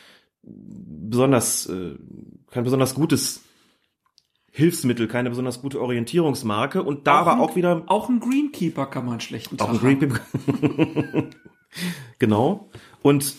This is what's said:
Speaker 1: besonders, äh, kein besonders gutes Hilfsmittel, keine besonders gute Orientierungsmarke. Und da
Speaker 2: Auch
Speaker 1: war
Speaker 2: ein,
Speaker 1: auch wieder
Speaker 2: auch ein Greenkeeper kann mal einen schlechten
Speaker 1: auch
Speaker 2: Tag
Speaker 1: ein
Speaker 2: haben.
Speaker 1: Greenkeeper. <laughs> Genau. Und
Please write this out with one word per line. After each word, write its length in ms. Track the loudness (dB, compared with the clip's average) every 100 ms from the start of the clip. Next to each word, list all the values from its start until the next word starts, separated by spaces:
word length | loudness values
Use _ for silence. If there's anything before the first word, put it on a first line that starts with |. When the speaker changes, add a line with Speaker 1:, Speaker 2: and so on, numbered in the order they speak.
| -20 _ _ _
Speaker 1:
besonders, 1200 | -20 -20 -20 -18 -16 -14 -4 2 4 4 2 -4 -4
äh, 300 | -6 -8 -10 -18 -20 -20 -20 _
kein 140 | -4
besonders 300 | 0 2 2
gutes 480 | 2 2 2 0 -8 _ _ _ _ _ _ _ _ _ _ _
Hilfsmittel, 560 | 2 2 2 0 0 0
keine 220 | 0 -2
besonders 320 | -2 -4 -6
gute 200 | -8 -6
Orientierungsmarke. 1000 | -2 -2 0 0 2 0 -2 -2 -2 -2
Und 240 | -2 -2 2
da 140 | 4
Speaker 2:
Auch 60 | 4
Speaker 1:
war 80 |
Speaker 2:
ein, 60 | 4
Speaker 1:
auch 160 | 2 2
wieder 280 | 2 2 2
Speaker 2:
auch 200 | 0 2
ein 120 | 0
Greenkeeper 680 | 0 0 0 -2 -4 -2 -6
kann 180 | -6
mal 80 | -6
einen 80 | -6
schlechten 400 | -8 -10 -8 -4
Speaker 1:
auch 60 | 0
Speaker 2:
Tag 160 | 2
Speaker 1:
ein 140 | 4 4
Speaker 2:
haben. 80 | 2
Speaker 1:
Greenkeeper. 1200 | -2 -6 -6 -2 0 0 0 -2 -2 -4 -4 -4
<laughs> 60 | -10 -20 _ _ -10 -8 -8 -10 0
Genau. 500 | 2 4 2 0 -8 -20 -20 _
Und 320 | 4 4 0